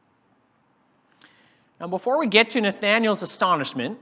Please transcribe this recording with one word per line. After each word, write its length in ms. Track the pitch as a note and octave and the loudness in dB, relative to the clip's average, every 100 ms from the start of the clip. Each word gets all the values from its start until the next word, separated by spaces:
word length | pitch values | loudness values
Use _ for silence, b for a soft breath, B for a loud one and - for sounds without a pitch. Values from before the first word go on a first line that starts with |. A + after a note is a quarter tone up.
| _ _ _ _ _ _ _ _ _ _ _ b b b b b b - | _ _ _ _ _ _ _ _ _ _ _ b b b b b b -16
Now, 80 | F3 | -8
before 320 | F#3 B3 C#4+ | -6 -2 -2
we 80 | C4 | 4
get 240 | G#3 A3+ | 4 4
to 100 | B3+ | 2
Nathanael's 640 | G#3 G3+ G3+ A3 A3 G3+ | -2 -2 0 2 2 0
astonishment, 760 | F3 - F#3 E3 C3+ C3 B2+ A#3 | -4 -2 0 0 -2 -6 -6 -8